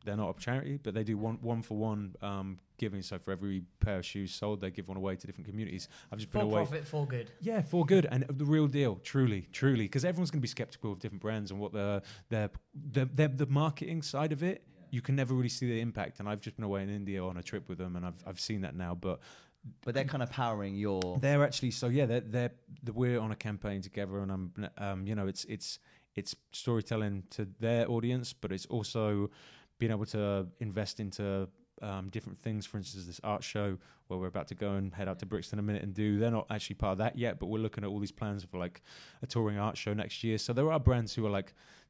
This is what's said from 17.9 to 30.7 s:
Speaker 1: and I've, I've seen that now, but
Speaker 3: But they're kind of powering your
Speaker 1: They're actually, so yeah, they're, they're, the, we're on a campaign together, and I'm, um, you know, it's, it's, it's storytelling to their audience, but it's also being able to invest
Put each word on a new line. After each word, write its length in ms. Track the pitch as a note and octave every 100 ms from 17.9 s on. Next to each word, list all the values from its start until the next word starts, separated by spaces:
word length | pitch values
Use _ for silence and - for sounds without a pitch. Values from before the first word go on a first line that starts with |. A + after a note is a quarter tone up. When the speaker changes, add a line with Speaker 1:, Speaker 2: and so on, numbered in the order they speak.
Speaker 1:
and 100 | F2
I've, 180 | F2+ F2 -
I've 140 | F2+
seen 220 | - G#2+
that 120 | F2
now, 220 | D#2+ F2 F2
but 240 | F#2+ - - - - _ A2 -
Speaker 3:
But 120 | B2
they're 100 | B2+
kind 200 | C3+ D3
of 60 | B2
powering 440 | C3 A#2+ G#2+ G2
your 460 | G2 G#2 F#2 F2+ F2+
Speaker 1:
They're 240 | C#3 C#3+
actually, 260 | C#3+ - B2+
so 160 | - B2
yeah, 180 | C3+
they're, 160 | B2+ A#2+
they're, 320 | A2+ B2 A#2+ - - -
the, 100 | A#2+
we're 280 | A2 B2 A#2+
on 100 | A2
a 60 | G#2
campaign 440 | G#2+ G2+ G#2+ G2
together, 380 | F#2+ G#2+ G2 G2
and 140 | G2
I'm, 360 | F#2+ F2+ G#2 G2+ -
um, 300 | G2+ F#2+ G2
you 80 |
know, 140 | G#2+ F#2+
it's, 160 | F#2+
it's, 340 | - G2+ - - _ - _ -
it's 180 | F#2+ - _
storytelling 720 | - - A#2 - A2 G#2 G2 F2+
to 160 | - G2+ -
their 280 | A2+ A#2 A#2
audience, 440 | A#2 A#2+ B2+ A#2+
but 180 | - G2+
it's 160 | F#2+ -
also 640 | A2+ G#2 A2+ G#2+ G2+ G#2 - - - - -
being 140 | A#2
able 140 | G#2+ A2
to 420 | G#2+ G2+ G2 F#2 -
invest 400 | A2